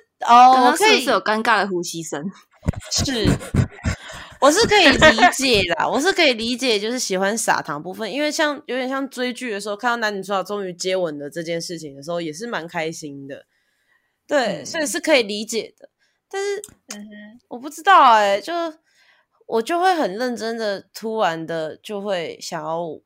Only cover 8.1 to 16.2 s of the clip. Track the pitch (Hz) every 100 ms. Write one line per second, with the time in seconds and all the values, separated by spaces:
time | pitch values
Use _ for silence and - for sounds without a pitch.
8.1 | 254 302 302 302 277 - 247 254 269 277
9.1 | 247 247 240 247 196 208 208 247 240 214
10.1 | 202 190 196 185 208 185 170 185 185 170
11.1 | 147 143 170 165 170 165 170 151 139 143
12.1 | 175 165 151 240 190 165 175 160 160 151
13.1 | 139 139 123 _ _ _ _ _ _ _
14.1 | _ - 294 226 - 196 330 285 320 311
15.1 | 277 208 208 214 226 - _ - _ _
16.1 | _